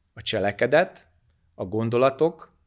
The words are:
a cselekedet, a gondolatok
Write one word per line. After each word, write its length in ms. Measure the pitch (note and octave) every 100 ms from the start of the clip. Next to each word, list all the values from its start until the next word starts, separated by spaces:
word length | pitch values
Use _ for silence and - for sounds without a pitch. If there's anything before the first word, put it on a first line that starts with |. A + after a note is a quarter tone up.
| _
a 80 | -
cselekedet, 840 | - G#2+ G2+ G2+ A#2+ D3 F#3 - _ _ _ _ _ -
a 100 | G2+
gondolatok 920 | G#2+ A#2 A#2+ C3 C3+ D#3+ - - _